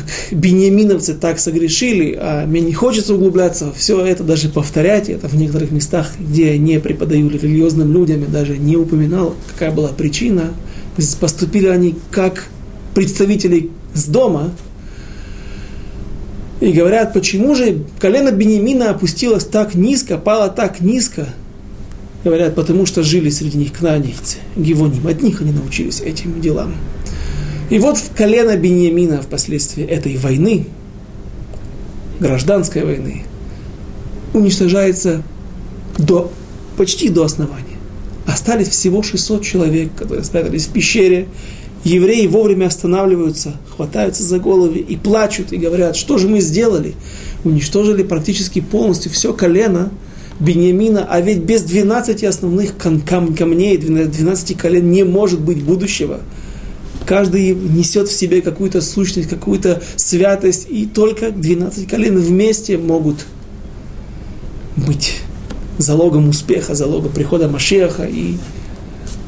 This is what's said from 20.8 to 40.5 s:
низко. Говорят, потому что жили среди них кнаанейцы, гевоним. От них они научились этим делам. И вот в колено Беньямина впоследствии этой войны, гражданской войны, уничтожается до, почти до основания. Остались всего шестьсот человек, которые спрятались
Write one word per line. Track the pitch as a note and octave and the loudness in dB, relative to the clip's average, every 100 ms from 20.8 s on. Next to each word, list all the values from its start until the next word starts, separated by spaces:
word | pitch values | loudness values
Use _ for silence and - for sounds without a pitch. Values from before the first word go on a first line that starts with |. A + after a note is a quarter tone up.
низко. | F3+ B3+ - - C#3 - - - - - - - - - | 0 2 0 -4 -8 -10 -14 -16 -16 -14 -12 -12 -14 -4
Говорят, | F3+ E3 E3+ | 0 2 2
потому | D#3+ D#3 F3+ F#3+ | 0 2 2 2
что | - | 2
жили | D#3 F3 D3 | 2 2 2
среди | C#3+ D#3 D3 | 0 -2 -2
них | C#3+ | -2
кнаанейцы, | - E3+ D3+ B2+ - - - - | -2 0 0 -2 -4 -6 -8 -8
гевоним. | G#3 D#3 D3+ D3+ B2+ D#3+ | -2 0 2 2 0 -2
От | E3+ | 0
них | B3 - | 0 0
они | D3+ | 0
научились | D3 C3+ - - - | -2 -2 -4 -4 -4
этим | D#3+ D#3+ F3 E3 | -6 -6 -6 -4
делам. | D#3+ - - D#3+ - - - - - - - - - | -2 -2 -4 -6 -6 -6 -8 -6 -4 -4 -6 -6 0
И | A3 | 2
вот | C4+ D4 | 4 2
в | - | -2
колено | - G#3 A3+ A#3 G3 | 0 2 4 4 2
Беньямина | F3 F3+ F3 E3+ F3 D3 | 4 4 4 4 2 0
впоследствии | C3 D3 - D3 - C#3+ | -2 -6 -4 -2 -4 -4
этой | D3+ E3 C#3+ C3 | -4 -4 -2 -2
войны, | C3+ C3+ G3 G3 - - - - - - - - - - - - - - - - | 0 2 2 2 -2 -10 -16 -16 -16 -14 -14 -12 -12 -12 -12 -12 -12 -10 -10 -4
гражданской | D#3 C3 C#3+ G3+ E3+ D#3+ | -2 0 2 2 2 -2
войны, | D3+ C#3 C3+ - - - - - - - - - - - - | -2 -4 -6 -8 -10 -12 -12 -12 -14 -14 -14 -12 -10 -10 -2
уничтожается | A3 G3+ F#3+ F3+ G3 G3 F#3 F#3 D#3+ - - - - - - - - | 2 2 4 2 4 2 2 0 -2 -4 -12 -14 -12 -12 -12 -8 -2
до, | D3+ F3+ F3 - - - - - | 2 2 2 -8 -14 -16 -12 -2
почти | F#3+ - C#4+ | 0 2 2
до | E3+ | 2
основания. | D#3 D#3 D3 C#3 - - - - - - | 2 0 -4 -6 -12 -12 -12 -12 -12 -8
Остались | - E3 - A#3 F#3+ | -4 -2 0 0 2
всего | - F#3 G3 | 0 2 0
шестьсот | G#3+ G3 - G#3+ | 0 -2 0 -2
человек, | G3+ F#3 D#3+ D#3+ D#3 - | 0 0 2 0 -2 -6
которые | D3 C3+ | -6 -6
спрятались | - E3+ D#3+ | -2 -2 -2